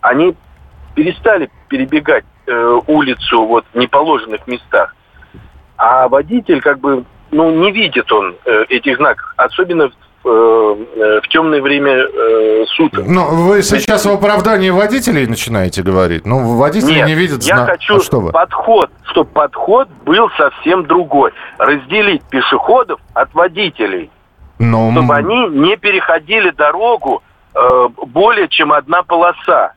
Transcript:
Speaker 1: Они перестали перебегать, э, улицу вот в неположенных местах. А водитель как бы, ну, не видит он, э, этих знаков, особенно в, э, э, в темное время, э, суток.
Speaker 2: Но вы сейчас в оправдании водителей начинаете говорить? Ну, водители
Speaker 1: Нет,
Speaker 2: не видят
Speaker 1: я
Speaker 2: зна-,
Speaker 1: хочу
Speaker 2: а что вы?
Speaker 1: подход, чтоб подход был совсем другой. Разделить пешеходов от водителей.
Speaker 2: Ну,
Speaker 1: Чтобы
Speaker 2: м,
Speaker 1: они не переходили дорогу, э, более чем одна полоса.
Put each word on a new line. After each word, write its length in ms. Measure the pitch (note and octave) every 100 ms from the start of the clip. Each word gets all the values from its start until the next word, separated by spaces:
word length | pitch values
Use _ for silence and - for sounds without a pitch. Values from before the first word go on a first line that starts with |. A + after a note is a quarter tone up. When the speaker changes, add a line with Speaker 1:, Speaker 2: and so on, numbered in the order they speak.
Speaker 1:
Они 320 | - B2+ F3 E3+ _ - - - -
перестали 560 | - D#3 F3+ - D#4+ C3 _ _
перебегать, 560 | C3 C3 - D3 C3+ - _ -
э, 340 | A#2+ A#2+ A#2+ A#2
улицу 580 | D3+ C#3 B2 - A#2+ A2
вот 180 | A#2 -
в 60 | A#2+
неположенных 680 | B2 C#3 D#3 C#3 A2+ G#2+ -
местах. 480 | B2 - G#2 - - _ _ - - - - _ -
А 320 | A2+ B2+ C3
водитель 520 | C3+ D3 A#3+ G#3+ D#3
как 180 | D3 C#3
бы, 240 | C#3+ C3+ B2 _ -
ну, 200 | D3+ E3
не 180 | D#3+ F#3
видит 380 | G3+ G#3 C#3 -
он, 220 | G#2+ G2 F2+
э, 200 | - A2 A2
этих 280 | B2+ C#3 C3
знаков, 360 | D3 D3+ - -
особенно 520 | B2+ - F#3 E3+ C#3
в, 40 | _ _ _
э, 520 | B2+ A2+ A2+ A2+ G#2+ G#2 A#2 A2+
э, 240 | G#2+ G#2+
в 60 | -
темное 340 | D#3+ D#3+ D3
время, 300 | C3+ C#3+ C#3
э, 720 | C3 C3 - A2+ A2+ A2 A2 A2+ C#3+
суток. 300 | D#3+ - G2
Speaker 2:
Но 220 | F3+ D#3+
вы 340 | E3 E3+ G3+
сейчас 420 | G3 G3+ - G#3+
в 60 | G#3
оправдании 600 | G3+ G3+ G#3 G#3+ G#3+ F#3
водителей 560 | F#3 G#3 B3+ A#3+ E3+ B2
начинаете 560 | A2+ - A2+ F#2 F#2
говорить? 440 | F#2 F#2 F#2 E2 G2
Ну, 300 | B2+ A#2 A#2
водители 380 | C#3+ F3+ C4 A3
Speaker 1:
Нет, 80 | C#3+
Speaker 2:
не 80 |
видят 280 | D#3 F3+ C#3
Speaker 1:
я 120 | A#2+ F#3+
Speaker 2:
зна-, 100 | B2
Speaker 1:
хочу 300 | F3+ - G#3
Speaker 2:
а 40 |
что 200 | F3 C3+
вы? 120 | F2+
Speaker 1:
подход, 580 | E3 F#3 - - A3+ - _
чтоб 240 | - - D3+
подход 600 | - D3 - - F3 C4+ D3
был 240 | - F3+ A3+ -
совсем 480 | D3 - D#3 F3+ D3+
другой. 440 | F3 D#3+ C#3+ A#2+ - - -
Разделить 680 | A2 C#3+ C3 G#3 G#3 E3+
пешеходов 760 | - F3 - C#3 - A#3+ A#3 D3+ _
от 180 | - C3+
водителей. 800 | D#3 F3 E3+ G3 - G#2 F#2 D#2 _ _ _ - _
Speaker 2:
Ну, 320 | A#2 A2+ A2+
Speaker 1:
Чтобы 220 | A#2+ B2
Speaker 2:
м, 120 | C#3+ D3+
Speaker 1:
они 220 | A#3 A3+ C#3+ D#3+
не 80 | A3
переходили 720 | G#3 F#3+ - E3 D#3 A3 F#3+
дорогу, 720 | - D3 E3 A3+ A#3+ - - _ _ _
э, 340 | - B2 B2+ B2 A#2+ -
более 420 | B2 G#3 A3+ F3
чем 240 | - D3+
одна 300 | D3 C3 E3+
полоса. 680 | F3+ E3+ F3 F3 - D#3 G#2